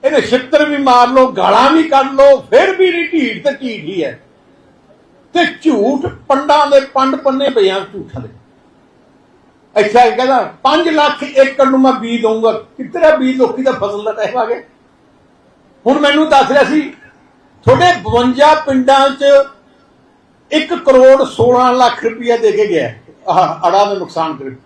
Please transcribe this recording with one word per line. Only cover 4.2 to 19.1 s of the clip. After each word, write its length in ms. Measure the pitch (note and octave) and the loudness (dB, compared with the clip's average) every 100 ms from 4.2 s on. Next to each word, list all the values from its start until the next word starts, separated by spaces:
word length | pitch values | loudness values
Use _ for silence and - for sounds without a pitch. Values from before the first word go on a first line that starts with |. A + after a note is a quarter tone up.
| _ _ _ _ _ _ _ _ _ _ _ | _ _ _ _ _ _ _ _ _ _ _
ਤੇ 120 | F4 D#4 | -4 -4
ਝੂਠ, 600 | - D#4+ A#3+ A3 C#4+ F4+ - _ | -2 -2 0 -2 -2 -6 -12 _
ਪੰਡਾਂ 400 | C4+ D4 D4 C#4+ | -2 2 0 4
ਦੇ 120 | C#4 | 2
ਪੰਡ 360 | C4+ C4+ C4+ C4+ | 2 -2 -2 -2
ਪੰਨੇ 340 | C#4 C4 C#4 | -4 -2 -2
ਪਏ 200 | B3 F#3+ | 0 0
ਆ 100 | F#3+ | -2
ਝੂਠਾਂ 420 | G3 G3+ - - | -10 -16 -16 -16
ਦੇ। 80 | A2+ - _ _ _ _ _ _ _ _ _ _ _ _ _ G#3 | -16 -20 _ _ _ _ _ _ _ _ _ _ _ _ _ -2
ਅੱਛਾ, 240 | G#3 A#3 | 0 4
ਇਹ 120 | A#3+ A3 | 2 2
ਕਹਿੰਦਾ, 380 | B3+ B3+ F#3 - | -2 -2 -2 -4
"ਪੰਜ 260 | C4 D#4 E4+ | -2 0 0
ਲੱਖ 340 | D#4 D4 C#4+ | 0 -2 -2
ਏਕੜ 420 | C4 C4+ C4+ - C4 | -4 2 2 2 0
ਨੂੰ 140 | C4 | 2
ਮੈਂ 140 | C4 | 0
ਬੀਜ 280 | A3+ A#3 A#3 | 0 -4 -4
ਦਊਂਗਾ।" 300 | A3 A3 A3+ | -2 0 -2
ਕਿੱਧਰ 520 | A3 - - C4 F4 | -2 -10 -16 -12 0
ਆ 120 | D#4 D#4 | 2 2
ਬੀਜ? 220 | C4 C4 | 0 0
ਲੋਕੀ 260 | A#3+ C4 | -2 0
ਦਾ 80 | C4 | -4
ਫਸਲ 320 | A#3+ G3+ G#3 | -4 -6 -6
ਦਾ 80 | G#3+ | -8
ਟਾਈਮ 260 | A3 G3+ B3 | -6 -6 -4
ਆ 80 | A3 | -4
ਗਿਆ। 140 | A#3 - _ _ _ _ _ _ _ _ _ _ _ A3+ | -6 -10 _ _ _ _ _ _ _ _ _ _ _ -2
ਹੁਣ 120 | C#4 | 0
ਮੈਨੂੰ 300 | C#4+ C#4+ D#4 | 0 0 2
ਦੱਸ 220 | C#4 C4 | 2 2
ਰਿਹਾ 120 | C#4 | 0
ਸੀ, 180 | C4+ D4+ C4+ - - _ _ _ _ _ | 2 0 -4 -14 -20 _ _ _ _ _
ਤੁਹਾਡੇ 380 | - C4 F4 F4 | 0 2 2 0
ਬਵੰਜਾ 520 | F3 A#3 B3 B3+ D4 | -2 0 0 2 2
ਪਿੰਡਾਂ 560 | D#4 D4 C4+ B3+ C4+ | 2 0 -2 2 2
'ਚ 160 | C#4 | 2